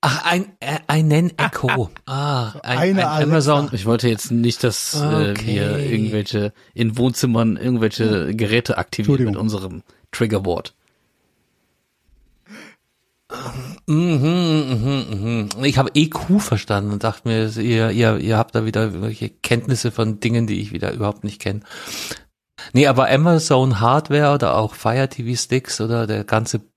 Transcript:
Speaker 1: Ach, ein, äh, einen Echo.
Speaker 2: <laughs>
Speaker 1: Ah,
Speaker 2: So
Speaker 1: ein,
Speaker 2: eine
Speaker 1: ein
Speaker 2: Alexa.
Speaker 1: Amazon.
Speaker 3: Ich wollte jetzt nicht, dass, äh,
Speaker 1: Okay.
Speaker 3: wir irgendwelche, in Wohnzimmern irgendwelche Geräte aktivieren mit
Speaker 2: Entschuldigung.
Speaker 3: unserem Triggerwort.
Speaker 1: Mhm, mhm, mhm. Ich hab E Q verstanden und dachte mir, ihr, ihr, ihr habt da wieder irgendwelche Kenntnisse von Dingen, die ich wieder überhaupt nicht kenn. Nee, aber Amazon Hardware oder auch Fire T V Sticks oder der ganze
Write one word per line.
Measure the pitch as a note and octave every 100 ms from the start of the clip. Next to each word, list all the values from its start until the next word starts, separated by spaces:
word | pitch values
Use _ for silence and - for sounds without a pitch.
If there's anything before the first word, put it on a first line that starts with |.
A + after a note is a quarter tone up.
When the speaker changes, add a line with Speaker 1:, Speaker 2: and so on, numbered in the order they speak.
| C#3+
Speaker 1:
Ach, | C3 E3+
ein, | F3 G3 _
äh, | B2+ D3+ -
einen | D3+ D#3 D3+ F3 -
Echo. | A#3+ - B2 C3+ G#2 -
Speaker 2:
<laughs> | -
Speaker 1:
Ah, | C3+ D3 C3+ A2+
Speaker 2:
So | D3
Speaker 1:
ein, | - B2
Speaker 2:
eine | F3 F#3+
Speaker 1:
ein | E3
Speaker 2:
Alexa. | D#3 D3+
Speaker 1:
Amazon. | D#3+ C#3+ D3 C#3+
Speaker 3:
Ich | A2 G2+
wollte | A#2 B2
jetzt | A2 -
nicht, | A#2 A#2+ -
dass, | B2 G#2 -
äh, | - - - G2+
Speaker 1:
Okay. | G2+ A2
Speaker 3:
wir | G#2 G2+ G#2
irgendwelche, | C#3 A2+ G#2+ G#2+ G#2 G#2+ G#2 - _
in | - A2+ A2+
Wohnzimmern | B2+ A#2+ C3 A#2 A2+ G#2
irgendwelche | B2 B2 A2 - A2 G#2 D2+
Geräte | G#2+ G#2+ A2+ - -
aktivieren | - - G#2+ C3+
mit | A#2+ G2+
Speaker 2:
Entschuldigung. |
Speaker 3:
unserem | A2 G#2 F#2 F2 - _ _
Triggerwort. | - A#2 G#2 F#2 E2+ - _ _ _ _ _ _ _ _ _ _ _ _ _ _ _ _ _ _ G#3+ - _ _ _ _ _ _ - B2 B2 B2+ E3 -
Speaker 1:
Mhm, | D#3
mhm, | F3 D3+ C#3+ F3+ E3+ D#3 C3+ B2 B2 C#3 A2+ G#2 G#2+ A#2 G#2 G#2
mhm. |
Ich | C3+ C#3+
hab | C3+ D3
E | C#3+
Q | - - G3+
verstanden | - G#2+ - G2+ G#2
und | G#2
dachte | A2+ G#2+ A#2
mir, | A2 A2 A2
ihr, | A2+ A2+ A2
ihr, | G#2 A#2 G#2+
ihr | G2+ A2
habt | A#2
da | A#2 A2
wieder | G#2+
irgendwelche | A2 F2+ G#2+ A2 G#2+
Kenntnisse | _ - A#2 A#2 B2 B2
von | - A2 G#2
Dingen, | A#2 A#2 A2+
die | G2+
ich | G#2
wieder | - F#2+
überhaupt | - G#2 G#2
nicht | G#2 G2+
kenn. | - G#2 - - - - - - _ _ _ - -
Nee, | B2 C#3+
aber | B2 C3
Amazon | C3+ E3 D#3+ D#3+ C3 C3 G#2+
Hardware | A#2 C#3 D#3 C#3+ D3
oder | C#3+ A2+ C2+
auch | G#2+
Fire | - A2+ B2 C3+
T | - A#2
V | B2
Sticks | - B2+ B2+ -
oder | A2 A#2 A2
der | G#2+
ganze | G2+ A2 A2+ A2+ -